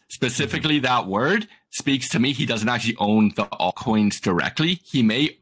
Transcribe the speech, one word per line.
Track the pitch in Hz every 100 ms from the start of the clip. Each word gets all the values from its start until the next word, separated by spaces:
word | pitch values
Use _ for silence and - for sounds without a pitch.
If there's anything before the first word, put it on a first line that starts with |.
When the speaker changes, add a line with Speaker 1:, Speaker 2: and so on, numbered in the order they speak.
| -
Speaker 1:
Specifically, | - 127 120 139 160 156 147
Speaker 2:
Mm-hmm. |
Speaker 1:
that | 127 123 95
word | 98 135 214 214 _ _
speaks | - - 139 123
to | 139
me. | 123
He | 139 117
doesn't | 113 107
actually | 120 117 -
own | 104 110 104 -
the |
altcoins | 104 - 90 - - 110 104 -
directly. | - 87 - - 160 180
He | - 139
may | 113 113 151 -